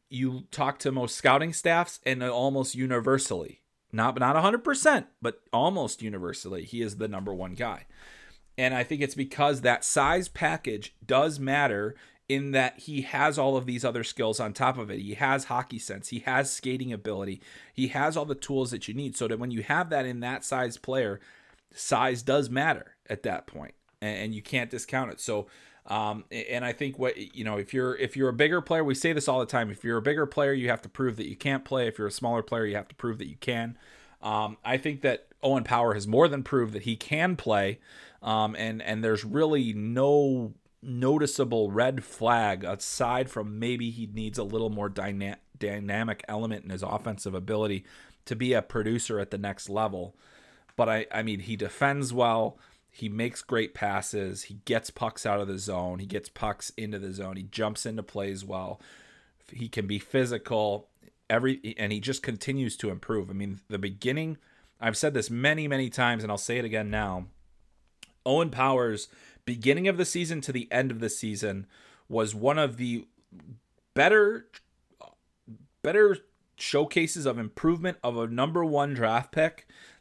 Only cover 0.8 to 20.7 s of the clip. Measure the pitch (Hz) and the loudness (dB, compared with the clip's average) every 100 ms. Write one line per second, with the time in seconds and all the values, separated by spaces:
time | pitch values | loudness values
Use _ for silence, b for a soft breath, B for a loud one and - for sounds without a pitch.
0.8 | 139 131 120 - 139 139 165 160 170 165 | 0 0 -2 2 6 6 4 0 4 4
1.8 | 175 - 127 127 123 123 135 139 131 127 | 2 -2 -2 0 0 2 2 2 -2 -2
2.8 | 131 123 117 135 - 92 78 - _ _ | 0 2 4 2 2 -4 -6 -14 _ _
3.8 | _ 110 117 123 123 156 185 233 233 269 | _ 0 0 4 4 6 4 4 0 4
4.8 | 311 269 - _ 117 - _ 117 156 190 | 6 6 0 _ -4 -4 _ 2 4 2
5.8 | 117 - 110 101 87 - - 92 82 117 | -2 -4 -8 -6 -6 -8 -8 -10 -8 -6
6.8 | 113 101 107 98 98 92 92 92 120 98 | -6 -4 -6 -4 -6 -6 -6 -6 -6 -6
7.8 | - B B B B B _ - 131 127 | -14 B B B B B _ 0 0 2
8.8 | 123 147 139 131 135 - 143 135 123 117 | 0 -2 -2 -2 -6 2 2 4 4 4
9.8 | - 151 143 175 180 - 156 160 - 107 | 2 2 4 2 0 -2 0 0 -4 -6
10.8 | - - 110 131 160 143 135 143 139 101 | -8 -16 2 4 4 0 0 2 2 2
11.8 | 104 - B B - 135 139 135 127 - | -2 -4 B B -4 -2 2 2 2 -2
12.8 | - 147 131 139 151 147 135 131 123 123 | -6 -6 -4 2 2 4 2 2 0 -2
13.8 | 123 117 113 - 110 110 110 - 131 131 | 0 -2 -4 -2 0 0 -4 0 0 0
14.8 | 104 104 101 104 139 135 135 123 127 110 | -6 -8 -8 0 2 2 0 -2 -2 -8
15.8 | - 101 - 117 127 131 135 - 131 127 | -8 -10 -8 -8 0 2 2 -2 -4 -4
16.8 | 123 110 110 98 98 92 B B B - | -4 -6 -4 -4 -4 -8 B B B -2
17.8 | 131 - 151 160 151 135 - 139 123 120 | -2 2 0 0 -4 -6 -2 -2 0 -4
18.8 | - 120 139 - 113 113 123 117 107 151 | -6 -6 -6 -4 -4 -2 -4 -4 0 0
19.8 | 175 151 127 123 120 131 - 135 123 | 2 0 -2 -4 -6 -6 -4 -2 -2